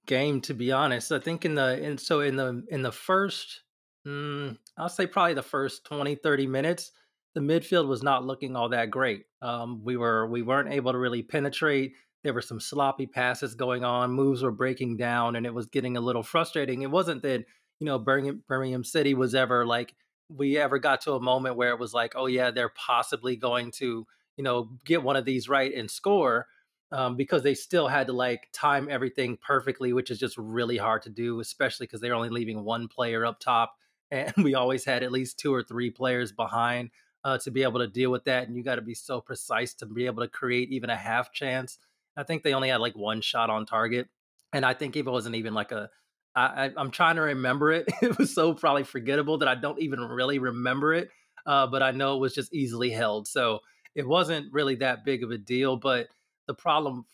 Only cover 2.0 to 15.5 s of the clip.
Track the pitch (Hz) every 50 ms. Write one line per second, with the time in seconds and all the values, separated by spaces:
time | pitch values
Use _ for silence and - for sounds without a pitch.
2 | - - 170 147 143 139 131 135 131 127 123 123 - - 170 135 131 120 - -
3 | - - 190 190 196 196 - - - - - - _ _ _ _ _ _ _ _
4 | - 143 143 143 147 147 143 143 143 135 - - _ _ _ - 160 175 - -
5 | 185 170 - 202 175 175 160 139 - - - 139 139 127 - - - - 147 147
6 | 143 143 143 135 - 160 143 139 135 131 131 131 143 160 175 - - - - _
7 | _ _ _ _ _ _ - 165 139 143 160 170 165 - 190 175 151 135 131 107
8 | 131 143 135 127 127 131 135 - 143 131 131 123 117 117 123 120 113 107 101 131
9 | 131 120 104 98 - _ _ _ 127 120 120 120 117 120 120 110 104 120 127 120
10 | 117 117 113 110 113 113 117 120 113 120 131 139 139 143 143 139 123 127 127 123
11 | 127 123 120 120 113 - - 156 139 143 139 - 160 151 143 135 135 131 - -
12 | _ _ _ _ - 147 120 123 - - 120 107 - - 131 143 139 135 139 -
13 | 135 110 - 127 123 123 123 - 143 123 113 113 131 127 123 120 123 123 123 123
14 | 123 123 127 131 139 139 135 123 131 127 107 101 127 131 127 - 135 120 117 107
15 | 123 120 120 120 117 117 117 117 117 120